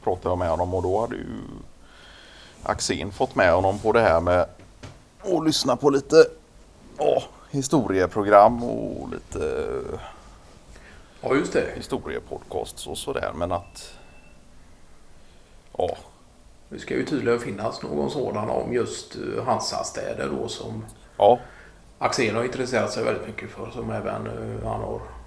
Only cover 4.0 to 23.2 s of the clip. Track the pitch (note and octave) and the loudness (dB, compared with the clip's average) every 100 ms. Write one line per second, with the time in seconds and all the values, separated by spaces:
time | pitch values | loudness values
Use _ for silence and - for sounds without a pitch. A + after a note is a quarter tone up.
4 | G#2+ E2 F2 F2+ - - - - - - | 6 4 4 2 2 -4 -20 -20 -20 -20
5 | - _ G3 F3 D#3 D3 C#3+ B2 C#3+ C#3 | -20 _ -2 0 2 0 0 2 4 2
6 | C#3 D#3 D#3+ - - - - - - - | 6 8 8 4 -20 -20 -20 -20 -20 -2
7 | D3 - - - - C#3 C3 D#3 G2 F#2+ | 0 2 -2 -18 -6 -4 2 2 4 2
8 | F2 A2 G2+ G#2 A2 A#2+ A#2+ A2+ G#2 - | 2 2 8 10 10 6 -4 -4 -4 -8
9 | - - - - D#2 C2 A#1+ B1+ - D#2 | -10 -12 -10 -4 -2 -2 -4 -6 -2 -2
10 | - - - - - - - - - - | -4 -18 -20 -20 -20 -20 -20 -20 -20 -20
11 | - - B2 C3+ F3+ D3 D2+ A#2+ - C3+ | -20 -8 0 2 2 0 -2 -6 -6 -6
12 | - B1+ - - - - - - - E2 | -6 -8 -8 -12 -8 -8 -6 -10 -10 -8
13 | - C3+ G1+ D2 F2 F2 - - - - | -6 -4 -4 -4 -4 -4 -6 -18 -18 -20
14 | - - - - - - - - - - | -20 -20 -20 -20 -20 -20 -20 -20 -20 -20
15 | - - - - - - - - - - | -20 -20 -20 -20 -20 -20 -10 -4 -4 -4
16 | - - - - - - - - - C3 | -14 -20 -20 -20 -20 -20 -18 -16 -6 -4
17 | C3+ C#3+ A2+ A#2 C3 G2+ A2 - - D3 | -2 -2 0 0 -2 -6 -6 -6 -6 -2
18 | C#3 - - G#2 A2 B1 - A#2+ G#2+ - | -2 -2 -4 -4 -2 -2 0 -2 -2 -6
19 | - - - G#2+ A#2+ E3 - - - - | -12 -10 -6 -4 -2 -2 -2 -4 -6 -6
20 | - - C#3 C#3 - - - A2 A2 - | -8 -6 -4 -4 -6 -8 -10 -10 -12 -18
21 | - - G2+ B2 - - - - - - | -16 6 6 6 0 -20 -20 -20 -20 -4
22 | A#2+ - A2+ A2 B2+ B2 B2+ A#2+ - - | -2 0 0 0 -4 -4 -2 -2 -2 -2
23 | A2+ G#2 | -2 -2